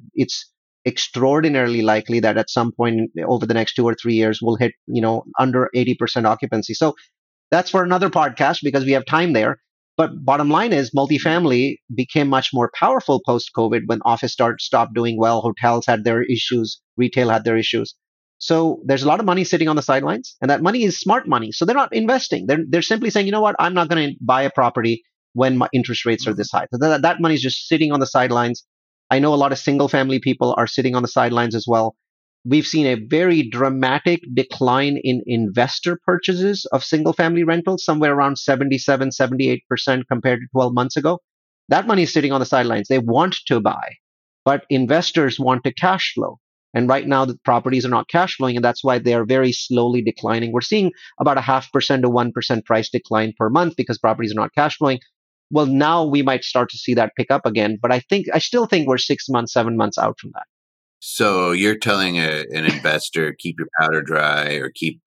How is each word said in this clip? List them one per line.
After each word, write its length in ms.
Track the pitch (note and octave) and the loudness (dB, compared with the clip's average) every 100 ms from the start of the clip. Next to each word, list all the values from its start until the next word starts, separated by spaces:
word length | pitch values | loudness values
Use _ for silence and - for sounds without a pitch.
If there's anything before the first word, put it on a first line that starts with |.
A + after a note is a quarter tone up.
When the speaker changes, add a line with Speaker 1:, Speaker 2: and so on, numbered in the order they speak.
| - | -6
Speaker 1:
it's 360 | - B2 - - _ _ _ B2+ | -4 -2 -4 -12 _ _ _ -6
extraordinarily 960 | B2 - B2+ C3 C#3+ D#3 C#3 B2 A#2 | -4 -6 0 2 2 2 2 0 0
likely 400 | A2 G#2+ - A#2 | 2 0 0 0
that 160 | A2 G#2+ | 2 0
at 120 | A2 | -2
some 220 | - A#2 | -2 -2
point 400 | - A#2+ A2+ A2+ - E2+ | 0 0 0 -2 -4 -2
over 200 | A#2+ A2+ | -2 0
the 80 | |
next 200 | A2+ A2 | -2 -2
two 120 | - A#2 | 0 0
or 80 | |
three 200 | A2 A#2+ | 0 0
years, 260 | A2+ A2 G#2+ | 2 2 0
we'll 140 | A2+ A2 | -2 0
hit, 160 | A#2+ - - | 0 -4 -6
you 140 | B2 | -2
know, 240 | A2+ A2+ - - | 0 -2 -4 -2
under 320 | C3 B2+ B2+ | 0 2 0
eighty 220 | B2 B2 A#2+ | 0 0 0
percent 300 | A#2 - A2+ | -2 0 0
occupancy. 480 | A2 A#2+ A2+ G#2 | 0 -2 -4 -4
So 220 | A2 D#3 - _ _ _ _ _ | -2 -2 -2 _ _ _ _ _
that's 180 | E3 F#3 | -2 0
for 140 | F#3+ | 0
another 260 | F3+ F3+ F#3+ | 2 0 0
podcast 500 | F3 D3 A#2+ C#3 F3 | 0 0 0 0 0
because 220 | D3 C3+ C3+ | -2 0 2
we 80 | |
have 120 | C3+ - | 0 0
time 280 | D#3 F3 | 0 2
there. 260 | B2 A2 - _ _ _ - | 2 0 -2 _ _ _ -2
But 140 | D#3+ - C3+ | -2 -2 0
bottom 240 | C#3+ D3 | 2 4
line 240 | D#3+ A#3 | 2 2
is 180 | E3 B2+ | 0 0
multifamily 880 | C#3 C#3 D3 D#3+ E3 E3+ B2 C3+ - - | 0 2 2 2 2 2 2 2 -2 -8
became 340 | A#2 B2+ D#3 C#3+ | -6 -2 0 2
much 220 | C3+ - | 2 0
more 160 | C3 A#2+ - | 0 -2 0
powerful 440 | F#3 C4 - C3+ - | 0 2 0 0 2
post-covid 580 | A#2+ - - A2+ A#2 - | -2 -2 -2 0 0 -2
when 160 | A2+ | -2
office 300 | A#2 A#2 B2 | 0 0 -2
start, 280 | - A#2 A2+ | 0 0 -2
stopped 320 | - B2+ A2+ | 0 0 0
doing 240 | A2+ A#2 A2+ | 0 -2 2
well, 220 | A2+ A#2 | 2 2
hotels 460 | A2+ G#2 A#2+ A#2 A2+ | 0 0 0 2 2
had 180 | A#2 | 0
their 180 | G#2+ A#2 | 2 0
issues, 580 | B2 A#2+ - B2 A2 - _ - | 0 -2 -2 -2 -2 -6 _ -2
retail 320 | B2 C3 A#2+ | 0 2 2
had 160 | A2 A2 | 2 2
their 100 | A2+ | 0
issues. 400 | A2 A#2 A2+ - _ _ _ _ | 0 -2 -4 -10 _ _ _ _
So 440 | - E3 E3 - | -2 0 2 -2
there's 200 | - C3+ | -2 0
a 40 | C#3 | 2
lot 140 | E3 | 2
of 40 | G#3+ | 2
money 200 | F3+ F3+ | 0 0
sitting 240 | E3+ D#3+ | 0 0
on 80 | D3+ | 0
the 40 | |
sidelines, 540 | - C3+ C#3 G#3 - - | 0 0 -2 -6 -8 -6
and 100 | C3 | -2
that 100 | C#3 | 0
money 220 | E3 A#3+ | 0 0
is 160 | G#3+ - | 0 -2
smart 300 | F#3+ A#3 B3 | 0 0 2
money. 240 | D3+ A2 | -2 -2
So 100 | - | -2
they're 100 | E3+ | 0
not 220 | C4 B3+ A3+ | 0 0 0
investing. 500 | A3 B3+ - - F#2 | 0 0 0 -4 0
They're, 180 | D3 D#3 | -2 0
they're 140 | E3+ | -2
simply 280 | E3 A3 A3+ | 0 -2 0
saying, 160 | G#3 G3 | 0 0
"You 60 | |
know 80 | G#3 | 2
what? 160 | G#3+ G3 | 0 2
I'm 160 | E3+ | 0
not 140 | F3+ E3 | 0 0
gonna 220 | E3+ C#3+ C3+ | 0 -2 -2
buy 220 | A#2 B2+ | 0 2
a 80 | C3+ | 2
property 540 | - B2 B2 A#2 A#2 - _ _ | 2 0 2 0 -2 -6 _ _
when 260 | A#2+ C3 B2+ | 0 2 2
my 120 | B2 | 0
interest 340 | C3 B2 A#2 A#2+ | 0 -2 -2 -2
rates 220 | A2+ B2 | -2 -2
are 60 | |
this 180 | G2+ G2 | -4 -2
high." 160 | - - | -4 -4
So 40 | A#2+ | -2
that, 220 | D3+ D3+ | 0 2
that 180 | E3 F3 | 2 2
money 140 | E3 D#3 | 0 0
is 60 | |
just 280 | B2+ - - | -2 -6 -2
sitting 240 | D#3 D#3 | 0 2
on 80 | C#3+ | 0
the 40 | C3 | 0
sidelines. 600 | C#3 B2+ A#2+ A#2+ A#2+ - _ _ _ - | 2 2 2 0 -4 -10 _ _ _ -2
I 100 | C3 | 2
know 140 | D3 | 4
a 20 | D3 | 4
lot 180 | C#3 | 2
of 40 | C3+ | 0
single 300 | - C#3 C#3 | 0 0 2
family 320 | C#3+ C3+ C3 | 2 2 0
people 340 | C3 B2 B2 - | 0 0 0 0
are 100 | A2+ | 0
sitting 260 | - B2+ B2 | 0 0 0
on 80 | |
the 40 | A#2+ | 0
sidelines 480 | - A#2+ A#2 A#2 A2 | 0 0 0 0 -2
as 80 | G#2 | 0
well. 300 | A2+ A2 - _ _ _ _ B2 | 2 0 -4 _ _ _ _ 0
We've 200 | D3 D3 | 0 2
seen 180 | D#3 C#3+ | 0 0
a 100 | A#2+ | 0
very 540 | A2 D3+ F3+ E3 B2 | 0 0 2 2 0
dramatic 720 | A#2+ C3+ C3+ C3 C#3 - F3 - B2 | 0 0 0 0 0 0 -2 -2 -4
decline 640 | C3 - B2+ B2+ C#3+ C#3 | -4 0 0 2 0 0
in 220 | - B2+ - | 0 -2 0
investor 720 | A#2 A2 G2 B2 - F3 F3 - | -2 0 0 0 -2 -4 -2 0
purchases 600 | F3+ - F3+ G3 G3+ - | 0 0 0 -2 -2 -2
of 120 | C3+ | -4
single 300 | - D#3 D#3 | 0 0 0
family 300 | D#3+ E3 E3+ E3 | 0 0 2 2
rentals, 400 | E3 E3+ F#3 - | 0 0 -2 -2
somewhere 280 | D3+ D3+ | 2 2
around 240 | C#3+ C#3 C#3 | 2 0 0
seventy-seven, 760 | - C3 C#3 C3 - C3+ C3+ | 0 0 0 -2 0 0 0
seventy-eight 500 | - C3 B2+ C3 B2 - | 0 -2 0 0 -2 -2
percent 380 | B2 - C3 B2 | -4 -2 -2 -2
compared 300 | A#2+ B2+ B2 | -2 0 -2
to 60 | B2 | -2
twelve 220 | C3 B2+ | -2 0
months 240 | B2 B2 - | 0 -2 -2
ago. 240 | D3 F3 _ _ _ _ - | -2 -2 _ _ _ _ -2
That 180 | D3+ G#3+ | 0 2
money 160 | G3 | 2
is 100 | E3 | 2
sitting 200 | D#3+ D3+ | 0 0
on 80 | C3+ | 0
the 40 | B2 | 0
sidelines. 440 | C3+ A#2+ A2 G2+ | 0 2 -2 0
They 100 | C3 | 0
want 380 | A#2 A#2 F3+ - - | 2 2 2 -2 -2
to 140 | B2 | 0
buy, 320 | G#2 - - - _ _ _ _ | 0 -2 -6 -14 _ _ _ _
but 220 | - C#3 - | -2 -2 0
investors 680 | C3+ B2 D#3 F3 E3+ C#3 A#2+ | 0 2 2 2 0 0 0
want 240 | B2+ B2+ | 0 0
to 100 | C3+ | -2
cash 380 | - F3+ F#3 - | -2 0 0 -2
flow. 260 | - G#2 - _ _ _ A#2+ | -6 -6 -8 _ _ _ -2
And 140 | B2 | 2
right 180 | C3+ - | 0 2
now, 160 | C3+ | 0
the 140 | C3 A#2+ - | 0 -2 0
properties 400 | A#2+ B2+ C3 B2+ | 0 2 -2 0
are 40 | |
not 200 | A#2+ A2+ | -2 0
cash 260 | E3+ F#3 - | 0 0 -2
flowing, 220 | C3 A#2+ | -2 0
and 80 | A#2+ | 0
that's 180 | A#2+ | 0
why 160 | C3+ B2 | 0 0
they 140 | A#2 | 2
are 100 | A#2 | 0
very 300 | A2 C3 C3 | 2 2 2
slowly 480 | A#2+ - B2 A#2+ B2 | -2 -2 0 2 0
declining. 500 | A2+ - A2 A2+ A#2 | -2 -2 -2 -2 -2
We're 80 | A#2 | -4
seeing 320 | B2 G#3+ F#3+ - - - | -2 0 0 -2 -12 -4
about 180 | C#3+ C3+ | 0 0
a 40 | |
half 300 | B2 C3 - | 0 -2 0
percent 320 | C#3+ - C3+ | -2 0 0
to 60 | B2 | 2
one 240 | A#2+ A#2+ | 2 0
percent 320 | A#2+ - A#2 - | -4 -4 -4 0
price 240 | A2+ A2+ | -2 0
decline 440 | - - A2 A2 G#2 | -6 -2 -2 -2 -2
per 100 | A2 | 0
month 260 | C#3 F3 - | 0 0 -2
because 200 | B2+ A#2 | -4 -2
properties 360 | A2 A2 A2+ | 0 0 -2
are 80 | G#2+ | -4
not 120 | G#2+ | -2
cash 240 | - D3 - | 0 -2 0
flowing. 220 | D3 B2+ - _ _ _ - | -2 -2 -6 _ _ _ -4
Well, 160 | D3 C#3+ | 0 2
now 360 | C3+ D3+ E3+ | 2 2 2
we 200 | D#3+ C#3+ | 2 2
might 200 | C3+ B2+ | 2 0
start 260 | - B2+ B2 | -2 -2 -2
to 60 | - | -4
see 180 | - A#2+ | -2 0
that 180 | A2 - | 0 -2
pick 140 | A#2+ | -2
up 160 | C#3 A#2+ | 0 0
again, 320 | A2 G#2 G#2+ | 0 0 0
but 100 | A#2+ | 0
I 80 | C#3+ | 0
think, 280 | - G3+ D#3 | 0 -2 0
I 60 | D#3+ | -2
still 260 | - B3 A3+ | 0 0 0
think 220 | F#3 C#3 | 0 2
we're 100 | B2+ | 0
six 320 | - C#3+ - | 0 -4 -2
months, 240 | B2 A#2+ | -2 -2
seven 240 | - A2+ A#2 | -2 0 0
months 200 | G#2+ - | -2 0
out 220 | G#2+ - | -2 -4
from 120 | - | -10
that. 120 | - - _ _ _ _ _ | -16 -18 _ _ _ _ _
Speaker 2:
So 520 | - - G#2+ F#2+ F2+ | -10 -2 0 2 0
you're 260 | F2 G2+ G#2+ | 2 0 0
telling 400 | A#2 G2+ F#2+ F2 | 0 0 0 0
a, 280 | D#2+ D2+ D2 | -2 -4 -6
an 140 | D#2 D#2 | -4 -2
investor, 680 | D2 D#2 D#2 - E2+ D#2 C#2+ | -2 -2 -2 -4 -4 -4 -4
"Keep 200 | F2 E2 | -10 -8
your 80 | D#2 E2 | -6 -2
powder 220 | D#2+ D#2+ | 0 -2
dry 520 | C#2+ D#2 D2+ D2 D2 | -2 -2 0 -2 -2
or 180 | D2 C2 | -4 -6
keep 280 | - E2 D#2+ | -6 -8 -8